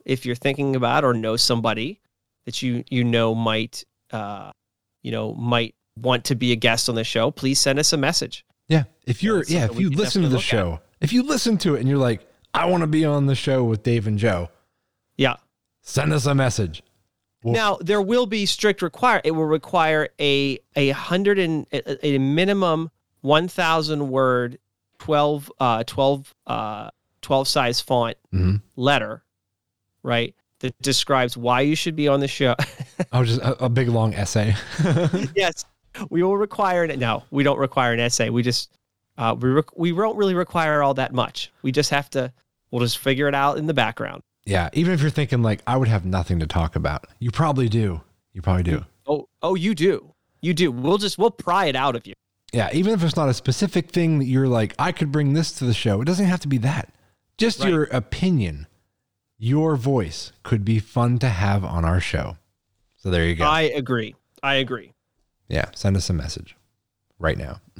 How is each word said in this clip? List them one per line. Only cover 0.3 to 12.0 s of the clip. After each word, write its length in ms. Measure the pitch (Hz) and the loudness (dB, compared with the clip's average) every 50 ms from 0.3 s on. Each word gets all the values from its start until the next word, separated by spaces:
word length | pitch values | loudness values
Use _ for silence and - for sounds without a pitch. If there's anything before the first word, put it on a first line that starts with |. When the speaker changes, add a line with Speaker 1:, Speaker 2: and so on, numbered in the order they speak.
| 120 | -6
Speaker 1:
thinking 400 | 120 - 143 131 139 143 139 131 | -2 -2 -2 -2 0 -2 -2 0
about 280 | 131 123 117 123 143 147 | 0 0 2 2 2 2
or 100 | 131 120 | 2 2
know 220 | 113 110 110 113 | 0 0 -2 -2
somebody 640 | 123 - - 123 117 113 117 107 110 113 156 214 - _ _ _ _ _ _ _ _ - | 0 0 0 0 0 0 -2 -2 -2 -4 -8 -10 -14 _ _ _ _ _ _ _ _ -14
that 160 | 127 - - 131 | -12 -10 -6 -4
you, 200 | 127 120 123 - - | -4 -4 -4 -4 -4
you 140 | 135 123 120 | -2 0 0
know 300 | 120 117 117 113 113 113 | 2 2 2 2 2 0
might, 500 | 113 113 113 110 110 113 120 - - - _ _ _ _ _ - | 0 0 -2 -2 -2 -2 -6 -8 -16 -18 _ _ _ _ _ -10
uh, 380 | 110 104 101 104 98 98 98 98 _ _ _ _ _ _ _ _ _ - | -10 -8 -10 -12 -12 -14 -18 -20 _ _ _ _ _ _ _ _ _ -10
you 100 | - 113 | -8 -6
know, 220 | 110 110 110 - | -6 -6 -6 -6
might 400 | - 117 120 120 117 117 110 - _ _ _ - | -6 -2 0 0 0 0 -2 -6 _ _ _ -12
want 280 | 113 113 123 123 120 - | -4 -2 0 0 0 0
to 100 | - 135 | -2 -2
be 180 | 110 127 123 120 | 0 2 0 2
a 40 | |
guest 320 | 113 110 117 113 113 - - | 4 4 2 2 2 0 -2
on 60 | 117 | -2
the 80 | 113 113 | -2 -2
show, 260 | - - 113 113 139 | -2 0 0 0 0
please 280 | - - 135 131 139 - | 0 -2 -2 0 0 2
send 180 | - 139 135 143 | 2 2 2 2
us 140 | 156 - - | 2 0 0
a 40 | |
message. 480 | 151 135 147 170 - - - - - - _ _ _ _ - | 2 2 0 0 0 -4 -6 -10 -14 -20 _ _ _ _ 2
Speaker 2:
Yeah. 160 | 156 156 131 - _ _ - | 2 2 2 0 _ _ -4
If 160 | 123 113 - 185 | -4 -4 -2 0
you're, 160 | 214 220 180 | 0 0 0
Speaker 1:
Uh, 40 | 139 - | 0 0
Speaker 2:
yeah, 120 | 165 175 | 0 0
Speaker 1:
something 100 | 131 107 113 | 0 0 0
Speaker 2:
if 40 | 120 | 0
Speaker 1:
we 40 | 196 | 0
Speaker 2:
you 60 | 175 | 0
Speaker 1:
can 80 | 135 170 | 0 0
Speaker 2:
listen 240 | 214 - - 196 170 | 0 0 0 2 2
to 60 | 143 | 2
the 80 | 127 113 | 2 0
Speaker 1:
definitely 320 | - - 120 107 92 85 | 0 0 0 0 0 0
look 40 | 80 | -4
at. 60 | 80 | -6
Speaker 2:
show, 20 | - _ _ - | -10 _ _ -4
if 120 | 156 147 233 | -2 0 2
you 100 | 247 247 | 2 2
listen 340 | 294 294 247 - 240 220 170 | 2 0 0 2 2 2 2
to 160 | - 180 143 | 2 2 0
it 40 | 117 | 2
and 80 | 120 135 | 2 2
you're 100 | 139 | 2
like, 280 | 139 | 2